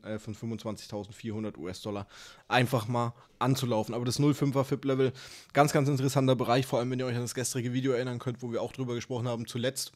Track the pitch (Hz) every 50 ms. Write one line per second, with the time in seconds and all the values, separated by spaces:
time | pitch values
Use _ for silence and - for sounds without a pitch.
0 | - 101 110 107 - 113 104 - 117 117 113 107 - 110 104 - - - 113 104
1 | 101 104 110 - - 113 104 110 110 104 - - 76 90 92 - - 110 101 101
2 | 101 - - - - - - - - - 107 127 127 - 135 120 104 113 123 120
3 | 120 120 - - - _ _ - 120 131 131 131 127 120 113 107 110 - 110 120
4 | 120 127 117 - 143 147 135 - 143 143 127 139 131 - 143 - - 135 131 131
5 | 127 123 - - - - - - - - - 143 147 147 - 156 135 143 147 131
6 | 135 139 - 143 131 131 131 117 123 107 120 135 131 - - 120 120 127 131 127
7 | 127 127 120 120 123 113 - 131 120 - - 131 117 - 123 131 127 135 127 117
8 | 127 127 123 117 - 127 120 - 131 120 113 104 110 113 - - 131 120 120 117
9 | - - 131 120 117 127 117 113 117 - - 120 117 123 131 - - - -